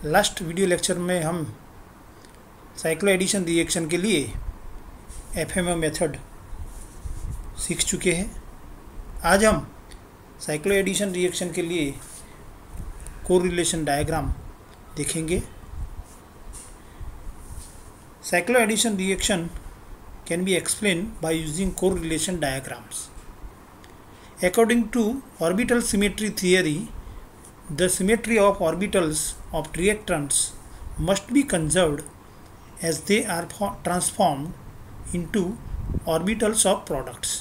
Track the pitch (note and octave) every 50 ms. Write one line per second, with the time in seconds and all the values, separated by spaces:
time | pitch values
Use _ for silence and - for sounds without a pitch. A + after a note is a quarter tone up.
0 | - D3 D#3 G3 G#3 - - - F#3 D#3+ E3+ F3 G3 F#3 F3 D#3+ - - F#3 E3+
1 | F3+ F3+ F3+ F3+ D#3+ D#3 F3 F3 D3+ G#2+ G#2+ - - - - - - - - -
2 | - - - - - - - - - - - - - - - - - D#3+ D#3+ D#3+
3 | G3 G3+ F#3+ F#3 F#3+ F#3 - G3+ F3+ E3 E3+ E3+ E3 D#3+ - F3+ E3 D#3 E3+ F3
4 | F3+ A3+ G3+ D3+ C3 A2 - - - - - - - - - - - - - -
5 | - - - - - - - F3+ D#3 D3+ - F#3+ F3 F3 F3 E3+ D#3+ D3+ D3+ -
6 | F3+ D3+ C#3 - - - - - - - - - - - - - - - - -
7 | - - - - - - - - - - - - - - E3+ D3+ - - - F3
8 | - F#3 E3 E3+ G3 A3+ - - - - - - - - - - - - - -
9 | - - - - - E3 F#3 G3+ A3 G#3+ G3+ D3 - - - - - - - -
10 | - - - - - - - - - - D3+ D3+ D3+ G3 G3+ G3 F#3+ F#3+ F#3+ E3+
11 | G3+ G3 F3+ F3+ F3+ F3+ F3 - F3+ F3 D#3 F3 E3+ E3 F3+ E3+ D3+ C#3 C3+ -
12 | - - - - - - - - - - - - - - - - - - - -
13 | - - - - - - F3+ F#3 F3+ F#3 F3 F3 E3+ D#3+ - E3 D#3 D3 C#3+ D3
14 | D3+ D3+ D#3+ D#3 C#3 C3+ - - - - - - - - - - - - - D3+
15 | D3 - - E3 D#3+ D#3 F3 F#3+ - - - - - - - - - - - -
16 | - - - - - - - - - - - - - - - - - - - -
17 | - - - - - - - - - - - - - - - - - - - -
18 | - - - - - - F3+ F3 F3 - A#3+ B3+ A3+ G#3 A3+ G#3+ A#3 A#3 G#3 F#3
19 | F#3 F#3+ F#3+ F#3 - - G#3 F3 E3 E3+ - - - - - - - - - -
20 | - - - - - - E3 F3 F#3 F#3+ F#3 E3 - - - - G#3+ G#3 F3+ E3
21 | F#3+ A3+ - - - D#3+ E3 D#3+ D#3+ D#3 D3+ E3 G3 F#3 F3 - F#3 F#3+ F#3+ F3+
22 | D#3+ D#3+ D#3+ D#3 - - F#3 E3+ D3 C3+ C3 C3+ C3+ - C#3 A#2 A2+ - - -
23 | - - - - - - - - - - - - - - - - - - - -
24 | - - - - - - - - - F3+ F#3 A#3 A#3 A3 A#3+ A#3+ A#3 G#3+ - B3
25 | A3 G#3 B3+ C#4 - - - - E3 E3 F3+ G3 B3 - B3 A#3+ - - - G3
26 | G3+ G3+ G3 - G#3+ G#3 G3+ - F#3+ F3+ F3+ F#3+ F3+ D#3 D3 E3 A3 A#3 - -
27 | - - - - - - - - - - - - - - D#3 C3+ F3+ F3+ - -
28 | F#3+ F#3+ A3+ A3+ A3+ G#3+ A#3 A3 G3 G3+ G3 G3+ F#3 D#3+ D#3+ E3+ G3 G3+ - G3
29 | F3 D#3 D#3 D#3 - - - - - - - D#3+ D3+ D#3 - D3+ F3 G3+ G#3+ G#3
30 | G#3 - F3+ D#3 C#3+ C#3 - - - - - - - - - - - - - -
31 | D#3 E3+ G3 F#3+ - - A#3+ C#4+ C4+ C#4 - F3 D#3+ D3+ D3+ F3+ F3+ D#3 D3 D3
32 | - - - - - - - - - - - - - - - - - E3 D#3 D3+
33 | - - G3+ A3 - G#3 F3 E3 E3+ E3 - - G3+ G3+ - - - - F3 F3+
34 | F3 - - - G3+ E3+ C#3+ C3+ C#3+ F3 - - - - - - - - - -
35 | - - - F3 E3+ D#3 - G#3+ F3 F3+ A3+ - - - - - - - - -
36 | - E3+ D#3+ D#3+ E3+ F#3+ A3+ A3 A#3 G#3 A3+ A3 - F#3+ G3+ G3+ - - D#3+ C3+
37 | B2+ - - - - - - -